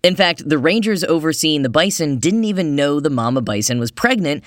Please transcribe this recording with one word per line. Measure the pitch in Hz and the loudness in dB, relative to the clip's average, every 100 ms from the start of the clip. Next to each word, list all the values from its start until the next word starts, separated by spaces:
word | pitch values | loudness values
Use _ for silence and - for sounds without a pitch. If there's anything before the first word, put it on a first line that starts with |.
In | 180 185 | 2 2
fact, | 180 170 147 | 0 0 -2
the | 151 | 0
rangers | 143 208 214 196 | 2 2 0 -2
overseeing | 175 165 156 151 160 151 | 0 0 0 -2 0 0
the | 135 | 2
bison | 147 190 196 156 135 | 2 2 0 -2 0
didn't | 147 220 | 0 0
even | 220 190 165 | 0 -2 0
know | 143 143 147 | 0 0 0
the | 147 | 0
mama | 131 117 131 | 0 0 -2
bison | 107 104 107 120 | -2 -2 -2 -2
was | 117 | -4
pregnant | - 240 254 160 147 | -2 0 0 -2 -4